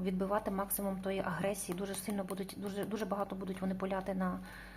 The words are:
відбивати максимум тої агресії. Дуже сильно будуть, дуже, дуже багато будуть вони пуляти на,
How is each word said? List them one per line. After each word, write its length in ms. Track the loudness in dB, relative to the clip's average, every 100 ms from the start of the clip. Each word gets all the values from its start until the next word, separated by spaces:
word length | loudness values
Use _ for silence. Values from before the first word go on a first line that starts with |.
відбивати 480 | 2 2 4 2 2
максимум 460 | 0 0 0 0 0
тої 200 | 0 2
агресії. 580 | 0 2 2 0 -2 -2
Дуже 160 | -2
сильно 300 | -2 -2 -2
будуть, 300 | 0 -2 -4 -4
дуже, 280 | -4 -2
дуже 200 | -2 0
багато 320 | 0 0 0 -2
будуть 240 | -4 0
вони 140 | 0
пуляти 400 | 0 2 0 0
на, 240 | 2 2 0 -6 -12 -12